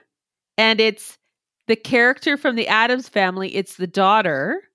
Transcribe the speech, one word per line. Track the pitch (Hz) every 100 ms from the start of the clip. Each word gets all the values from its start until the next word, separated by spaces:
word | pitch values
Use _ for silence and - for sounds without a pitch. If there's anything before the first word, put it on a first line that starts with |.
| _ _ _ _ _ -
and | 220 220
it's | 220 214 - - _ _ _ _ -
the | 220
character | - 240 240 262 330 285
from | 294 233
the | -
Addams | 214 240 254 -
Family. | 208 185 185 190 -
It's | 185 -
the | 180
daughter, | 196 190 214 185 139 160 359 -